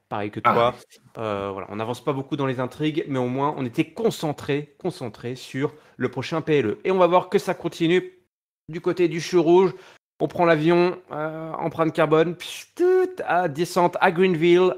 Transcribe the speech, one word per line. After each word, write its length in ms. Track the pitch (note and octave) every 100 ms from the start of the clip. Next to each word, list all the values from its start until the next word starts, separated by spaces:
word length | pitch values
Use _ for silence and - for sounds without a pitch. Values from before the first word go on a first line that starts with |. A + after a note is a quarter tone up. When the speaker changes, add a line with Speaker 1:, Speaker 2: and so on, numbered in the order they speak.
| _
Speaker 1:
pareil 220 | A2 G#2
que 80 | A2
Speaker 2:
Ah. 100 | A#2
Speaker 1:
toi. 220 | B2+ A#2+ B2 - - _ -
Euh, 320 | A2 G2+ G2
voilà, 160 | G2 F#2
on 60 | G2+
n'avance 280 | A2+ -
pas 100 | -
beaucoup 220 | C#3 C3+ D3
dans 100 | C3+
les 140 | B2+
intrigues, 460 | B2 - D#3 D3+ D#3+
mais 120 | C3
au 80 | B2
moins, 260 | C3 C#3+ D3+
on 80 | B2+
était 200 | C3+ D#3
concentrés, 920 | - A3+ - D#3+ C#3+ - C#3 D3 _
concentrés 560 | F3+ - B2 - A#2+ B2+
sur 380 | - C3 C#3+ - _ -
le 120 | B2+
prochain 320 | C3+ B2 E3
P 180 | D#3 D3
L 60 | A2
E. 120 | G#2
Et 80 | F3+
on 60 | F#3+
va 100 | F3
voir 220 | F3+ F3
que 80 | G3+
ça 140 | F#3
continue 600 | F3 E3+ - E3 F3+ F3+ - _ _ _ _ -
du 100 | E3
côté 280 | F3+ F3 E3+
du 120 | E3
Chou 220 | - F3+
Rouge. 320 | D#3 F3 F#3+ - - - _ -
On 80 | D3+
prend 160 | - E3+
l'avion, 520 | D#3+ D#3 F3 F3+ F3+ -
euh, 400 | C#3+ D#3 D#3 D#3+
empreinte 420 | D#3+ D#3+ - D#3+
carbone, 440 | D3+ D#3 D#3 E3+ E3+
pss, 360 | - - - -
tout, 460 | F4+ F#4 F#4 F#4 -
à 240 | E3 F3+
descente 480 | C#3 F3 F#3+ F3 -
à 120 | F#3
Greenville, 640 | E3+ F#3+ E3 F3 F3 F#3